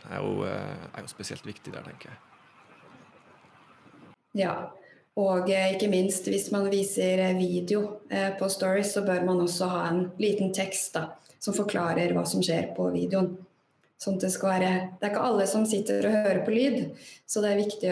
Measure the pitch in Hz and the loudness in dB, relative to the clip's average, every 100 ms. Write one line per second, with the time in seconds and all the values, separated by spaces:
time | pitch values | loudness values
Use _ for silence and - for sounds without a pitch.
0 | - 92 101 98 98 98 98 98 85 - | -10 -6 -4 -4 -4 -6 -8 -12 -14 -14
1 | - - 101 101 104 104 - - - - | -14 -12 -12 -12 -14 -16 -14 -14 -14 -18
2 | - - - - - - - - - - | -20 -20 -20 -20 -20 -20 -20 -20 -20 -20
3 | - - - - - - - - - - | -20 -20 -20 -20 -20 -20 -20 -20 -20 -20
4 | - - _ 202 185 - - - - - | -20 -20 _ -4 -2 -2 -8 -14 -20 -20
5 | _ - 196 185 185 190 190 196 208 185 | _ -2 2 2 2 2 2 0 2 2
6 | 190 - - 196 - 202 196 196 190 - | 2 0 0 -2 0 0 2 2 0 0
7 | 185 185 185 185 180 180 175 208 208 - | 2 2 2 2 2 0 0 0 0 -6
8 | - 196 196 196 190 190 190 196 202 202 | -6 -2 -2 -2 -2 0 0 2 2 0
9 | 196 180 185 180 175 - 180 180 170 175 | 0 2 2 2 2 0 -2 0 0 0
10 | 180 - 202 202 190 185 190 - - 165 | 0 0 0 2 0 0 -2 -2 -2 -4
11 | 160 - - - - 202 202 190 170 170 | -6 -10 -20 -8 -2 0 0 0 0 2
12 | 175 175 151 190 175 165 - - 180 175 | 2 2 0 0 2 0 0 -2 0 0
13 | 175 190 185 - - _ _ _ _ - | 0 2 0 -2 -16 _ _ _ _ -10
14 | - 185 185 - 196 185 185 185 185 - | -4 -2 -2 0 2 2 2 2 -2 -4
15 | 202 - 254 208 190 214 220 202 202 202 | -2 0 0 2 2 2 2 0 0 0
16 | 196 214 208 185 - 220 269 226 165 - | 2 4 4 2 2 2 4 2 -2 -8
17 | - - - 214 208 202 208 - 185 | -18 -18 -6 0 2 2 0 0 0